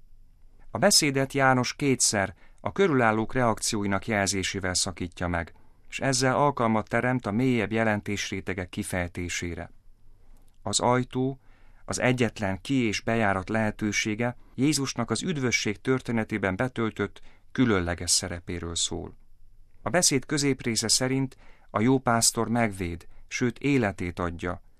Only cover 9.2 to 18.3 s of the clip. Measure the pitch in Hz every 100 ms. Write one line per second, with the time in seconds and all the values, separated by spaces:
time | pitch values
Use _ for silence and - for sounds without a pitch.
9.2 | 87 - 87 82 85 - - - - -
10.2 | - - - - 98 101 120 123 123 127
11.2 | 131 135 - - - - - 92 123 123
12.2 | 113 - 98 95 - 135 113 98 - 113
13.2 | 104 95 90 110 107 - 107 - 113 107
14.2 | 120 - - - 139 143 135 - 113 113
15.2 | 185 147 127 - 113 98 - 131 - 117
16.2 | 107 107 98 92 127 - 110 - 101 -
17.2 | - - - - 123 95 87 87 87 -
18.2 | 95